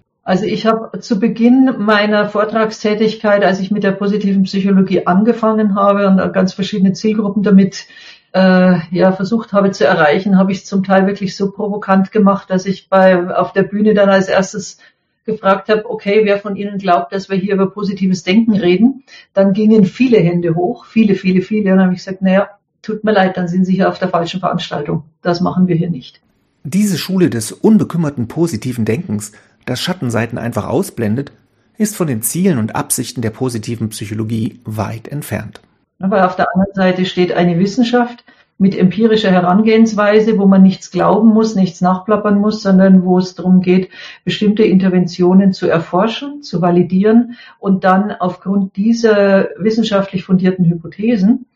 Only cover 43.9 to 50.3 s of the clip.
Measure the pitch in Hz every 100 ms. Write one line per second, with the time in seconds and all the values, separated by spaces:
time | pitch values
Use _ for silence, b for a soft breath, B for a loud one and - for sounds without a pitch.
43.9 | B B B 185 - 208 214 214 185 185
44.9 | 180 170 - 180 190 196 - 175 165 -
45.9 | 175 226 - 285 - - 175 175 175 175
46.9 | 185 214 226 240 B B B 196 190 190
47.9 | 185 208 - 180 180 185 202 196 - 220
48.9 | 233 226 208 196 196 - - 214 220 214
49.9 | 202 196 185 -